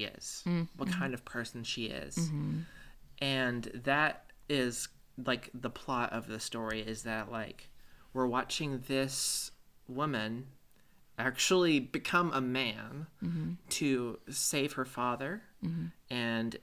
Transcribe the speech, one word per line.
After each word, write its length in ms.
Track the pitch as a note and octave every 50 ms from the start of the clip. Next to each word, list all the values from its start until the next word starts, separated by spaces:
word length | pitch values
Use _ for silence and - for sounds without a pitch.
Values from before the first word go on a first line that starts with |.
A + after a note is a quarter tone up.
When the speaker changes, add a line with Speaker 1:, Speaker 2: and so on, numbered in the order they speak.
| G#2
Speaker 1:
is, 380 | G2 - - - - - - -
Speaker 2:
Mm, 220 | F3+ F3 E3+ E3 - -
Speaker 1:
what 120 | - - -
Speaker 2:
mm-hmm. 100 | F3+ F3+
Speaker 1:
kind 140 | C#3 C3+ B2+
of 100 | A#2+ -
person 400 | - - B2 A#2 A2+ - A#2+ A#2
she 220 | - - - A2+
is. 300 | A2 - C2+ - - -
Speaker 2:
Mm-hmm. 420 | - E3 D#3+ D3+ D3 D3+ D3+ D3+ D#3 E3 - - - - - - - - - - - C#3+
Speaker 1:
And 420 | C#3 C3+ C3+ C3 B2 A#2+ A#2+ A2+ - - A#2+ A#2+
that 420 | C3+ C#3 D3 D3+ D3+ - - - - - - - -
is, 400 | D3 C#3 B2+ B2 A#2+ - - - - - - - - - B2+
like, 260 | C3 B2+ B2 - - -
the 160 | B2 A#2+ A#2+
plot 420 | - - - - C3+ B2 A#2+ - -
of 160 | A#2 A2+ -
the 100 | A2 A2
story 420 | - - - A#2 A2+ A2 A2 A2
is 220 | G#2+ G#2+ A2+ G#2+ -
that, 280 | A2+ A2 A2 G#2+ G2+ A#2
like, 360 | A2 G#2+ - - - - - - - - - - - - - -
we're 140 | B2+ B2+
watching 580 | B2 A#2+ B2+ - - - - D#3+ D3 C3+ B2+ B2+
this 640 | - C3+ C3+ C3+ C3+ C3+ - - - - - - - - - - - - - - -
woman 580 | B2+ C3 D3 D3+ C#3 A2+ A2 A2 A2+ A#2+ C3+ C3+ - - - - - - - - - - - - - -
actually 640 | A#2+ C3 B2+ - - - F#3+ F#3 F3+ E3+ D#3 C#3+
become 500 | B2 B2 - D3 - - - F3 F3+ E3+ -
a 80 | C3+ C3
man 640 | B2+ B2+ C3 C3+ A#2 G#2+ A2 G#2+ A2+ B2+ C#3+ D#3+ - - - -
Speaker 2:
Mm-hmm. 280 | E3+ E3+ D#3+ D#3 E3 F3 F3 - -
Speaker 1:
to 480 | - - D#3 C#3+ C3+ B2 B2 A#2+ - - - -
save 460 | C3+ - - - - D3 C3+ D3 -
her 100 | - C3
father 580 | B2+ - - B2 B2 B2 A#2+ C3+ C#3+ F#3 A3 - - - - -
Speaker 2:
Mm-hmm. 220 | E3+ E3 E3+ D#3+ E3+ - - - -
Speaker 1:
and 460 | B2+ B2 A#2 A#2 A2+ A2+ A2+ A2+ - -